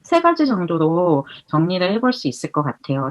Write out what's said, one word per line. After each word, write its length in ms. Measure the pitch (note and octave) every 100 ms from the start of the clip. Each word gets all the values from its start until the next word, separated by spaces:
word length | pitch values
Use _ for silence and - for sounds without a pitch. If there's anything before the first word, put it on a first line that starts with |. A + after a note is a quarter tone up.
세 180 | - E4+
가지 260 | E4+ E4 D4
정도로 800 | G#3 E3+ E3 D#3 E3+ F3+ C#3+ C#3 - -
정리를 440 | D3+ D#3+ F3+ F3+
해볼 180 | G#3+ B3+
수 160 | B3 D3+
있을 240 | B2 -
것 100 | -
같아요. 480 | C#3+ - - C3+ C3